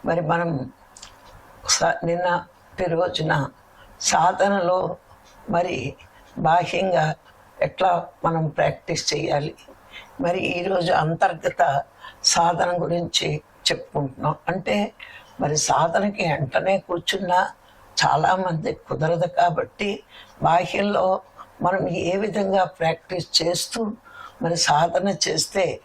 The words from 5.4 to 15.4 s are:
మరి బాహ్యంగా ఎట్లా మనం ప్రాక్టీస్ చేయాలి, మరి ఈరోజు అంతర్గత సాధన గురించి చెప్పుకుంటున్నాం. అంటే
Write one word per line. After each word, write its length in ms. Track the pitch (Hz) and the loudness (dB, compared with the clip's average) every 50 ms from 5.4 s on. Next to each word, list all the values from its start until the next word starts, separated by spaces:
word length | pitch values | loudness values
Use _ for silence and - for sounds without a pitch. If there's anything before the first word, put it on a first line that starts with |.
| - - | -8 -2
మరి 440 | 170 170 180 - - - 117 139 - - - - - - - - - | 0 0 0 0 -4 -4 -6 -8 -10 -12 -20 -20 -20 -20 -20 -16 -10
బాహ్యంగా 800 | - 156 156 165 175 170 - - 175 190 190 175 165 156 156 160 _ _ - - - - - - - | -2 2 4 4 4 2 0 -2 0 0 2 2 2 2 2 -2 _ _ -20 -20 -20 -20 -20 -4 -2
ఎట్లా 460 | - - - - 185 185 175 165 170 - - _ - | -2 -2 0 0 2 2 2 2 -2 -6 -12 _ -2
మనం 220 | 165 165 160 160 | 0 0 0 -2
ప్రాక్టీస్ 680 | 151 - - 147 151 151 - _ - 160 151 - - 151 | -2 0 0 0 0 0 -4 _ -6 -6 -4 -2 -4 -4
చేయాలి, 420 | 147 151 165 160 143 147 165 - - - - - - - - - - - - - - | -2 -2 0 0 -2 -2 -4 -10 -12 -20 -20 -20 -20 -20 -20 -18 -18 -18 -18 -10 -4
మరి 180 | 277 170 180 185 | -2 -2 0 0
ఈరోజు 540 | 175 175 180 175 175 196 196 185 170 180 170 | -2 -2 -4 -2 -2 0 0 0 2 2 2
అంతర్గత 920 | - 160 156 165 - 202 180 170 160 - 180 - - 175 160 135 143 - - - - - - - - - | 2 2 0 2 2 0 0 0 -2 -4 -4 2 2 2 2 2 0 -2 -6 -16 -20 -20 -20 -16 -4 -2
సాధన 480 | - - 170 170 175 175 160 180 175 180 175 165 | 0 2 4 2 2 2 2 0 0 0 -2 -2
గురించి 580 | 147 170 175 170 165 - - - 156 151 151 _ _ _ - - - | 0 -2 -2 -2 -2 -2 -2 -2 -2 -4 -4 _ _ _ -6 -2 -2
చెప్పుకుంటున్నాం. 640 | 160 - - - - 151 143 135 127 - 127 151 151 - _ | -2 -2 -6 -6 -4 -4 -4 -4 -8 -4 -4 -4 -4 -2 _
అంటే 460 | - 175 190 - - 208 208 202 - _ - - - - - - - - - | -4 -4 -4 -2 -2 0 0 -2 -4 _ -16 -20 -20 -20 -20 -20 -20 -8 -4